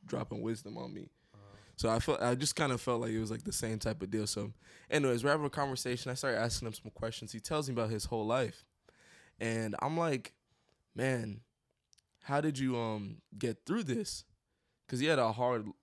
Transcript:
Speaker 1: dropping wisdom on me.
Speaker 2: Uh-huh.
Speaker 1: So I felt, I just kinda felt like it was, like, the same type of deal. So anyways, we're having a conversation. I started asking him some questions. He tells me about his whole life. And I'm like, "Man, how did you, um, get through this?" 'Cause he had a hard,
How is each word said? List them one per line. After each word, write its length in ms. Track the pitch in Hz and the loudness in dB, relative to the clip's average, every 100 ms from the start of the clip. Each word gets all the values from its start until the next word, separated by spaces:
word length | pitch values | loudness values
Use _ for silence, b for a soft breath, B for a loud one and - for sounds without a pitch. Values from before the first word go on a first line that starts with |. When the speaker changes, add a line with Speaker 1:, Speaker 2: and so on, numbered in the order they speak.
| - | -6
Speaker 1:
dropping 360 | - 117 110 | -4 -4 -4
wisdom 340 | 113 110 101 110 | -2 -4 -6 -12
on 160 | 123 | -10
me. 160 | - - _ B | -12 -14 _ B
Speaker 2:
Uh-huh. 240 | 104 101 B B - | -20 -20 B B -2
Speaker 1:
So 120 | 113 | 2
I 80 | 113 | 4
felt, 220 | - 143 | 4 4
I 140 | 120 127 | 4 2
just 200 | 143 - | 0 2
kinda 220 | 147 123 | 2 2
felt 240 | - 120 | 2 0
like 80 | 117 | 2
it 80 | 110 | 0
was, 120 | 107 | -2
like, 120 | 110 | -4
the 80 | 208 | -4
same 260 | - 113 110 | -2 -2 -2
type 240 | 113 110 | -2 -2
of 80 | 95 | -2
deal. 160 | 107 104 | -2 0
So 240 | 107 104 - B B B | -2 -4 -8 B B B
anyways, 320 | 151 135 120 | 2 4 4
we're 80 | 139 | 4
having 160 | 151 147 | 4 2
a 20 | |
conversation. 640 | 147 139 127 127 123 131 | -2 -2 -2 -2 -2 -4
I 20 | 131 | -2
started 220 | 139 110 | 0 2
asking 280 | 117 - 113 | 0 0 -4
him 60 | |
some 180 | 107 110 | -8 -12
questions. 400 | - 113 - 107 | -6 -6 -6 -8
He 80 | 113 | -10
tells 280 | - 151 135 | -2 0 0
me 40 | |
about 160 | 123 110 | 0 0
his 160 | 107 - | 0 -2
whole 200 | 113 107 | -2 2
life. 380 | 127 110 - - _ _ B B B B - | 2 2 -4 -18 _ _ B B B B -6
And 360 | 113 113 110 - | -2 0 0 -2
I'm 180 | 139 160 | 0 2
like, 360 | 165 135 - - _ _ _ _ _ | 2 0 -4 -16 _ _ _ _ _
"Man, 480 | - 135 127 110 104 - _ _ _ _ _ _ _ | -2 0 0 -2 -8 -14 _ _ _ _ _ _ _
how 180 | - 143 | -2 0
did 180 | 156 135 | 2 0
you, 180 | 131 120 | 0 0
um, 440 | 113 107 101 107 _ 101 | 0 -2 -6 -10 _ -4
get 260 | 123 113 - | -4 -4 -2
through 180 | 214 160 | -2 0
this?" 400 | 120 104 - - _ _ _ _ _ - | -2 -2 -8 -12 _ _ _ _ _ -8
'Cause 120 | 127 | -2
he 60 | 147 | 2
had 100 | 147 | 4
a 140 | 113 | 4
hard, 340 | 110 123 120 107 - | 2 2 0 -2 -10